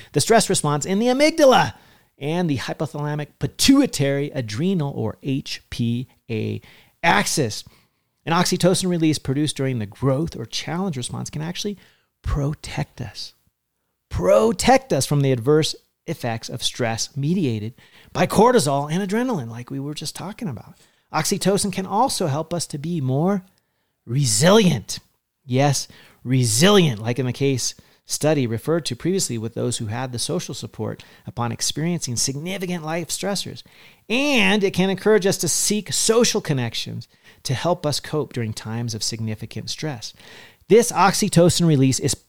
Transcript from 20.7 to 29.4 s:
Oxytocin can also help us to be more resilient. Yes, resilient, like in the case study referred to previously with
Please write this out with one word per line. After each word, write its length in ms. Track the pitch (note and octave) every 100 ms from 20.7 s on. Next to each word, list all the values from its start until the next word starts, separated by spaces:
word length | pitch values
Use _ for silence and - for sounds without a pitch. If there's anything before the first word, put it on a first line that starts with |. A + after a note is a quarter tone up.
| - _ _ _
Oxytocin 600 | D3+ D#3 G3+ F#3 G3 G3+
can 140 | F#3+ F#3
also 420 | G3 C4 - E3+
help 260 | C#3 D#3+
us 120 | E3+ -
to 100 | D3
be 220 | D#3 E3+
more 440 | C3 C3+ F3+ G3+ - _ _ _ _ _ -
resilient. 920 | C3+ C3 G#2 E3+ A3 F3+ A#2+ - - - _ _ _
Yes, 440 | C3 B2+ C#3+ C3+ - - - _
resilient, 800 | A#2+ C3 A#2+ A2+ F#3 G#3 D#3+ G#2
like 180 | A2+ B2
in 80 | B2+
the 60 |
case 420 | - C#3 B2+ - - _ _
study 440 | - - D3 D3 A#2+
referred 360 | A2+ - E3
to 120 | - B2
previously 420 | D#3+ F#3+ -
with 160 | A#2